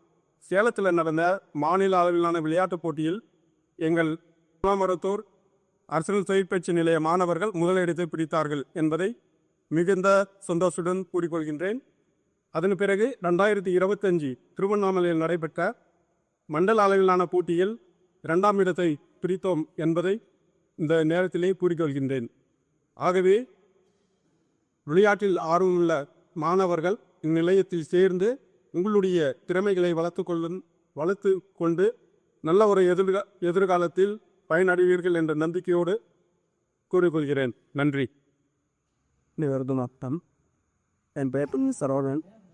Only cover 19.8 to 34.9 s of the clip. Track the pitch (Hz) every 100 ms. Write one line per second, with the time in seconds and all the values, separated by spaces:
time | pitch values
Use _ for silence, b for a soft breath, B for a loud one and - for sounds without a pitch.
19.8 | 160 165 180 220 - _ _ _ _ -
20.8 | 151 165 156 170 185 175 180 185 180 165
21.8 | 160 139 135 135 117 - _ _ _ _
22.8 | _ - 160 185 185 208 254 _ _ _
23.8 | _ _ _ _ _ _ _ _ _ _
24.8 | 143 170 208 202 202 175 160 170 185 175
25.8 | 170 151 143 _ _ 165 156 185 185 170
26.8 | 170 226 _ _ 156 165 170 196 185 175
27.8 | 147 180 190 180 208 269 _ _ _ 165
28.8 | 208 208 190 175 143 - - 180 202 180
29.8 | 175 165 170 170 175 170 165 185 - _
30.8 | _ 143 165 202 196 190 - - 170 170
31.8 | 208 - _ _ _ _ 156 190 214 190
32.8 | 180 180 190 170 - _ 175 175 190 180
33.8 | 170 185 202 214 _ _ _ 160 190 175
34.8 | 180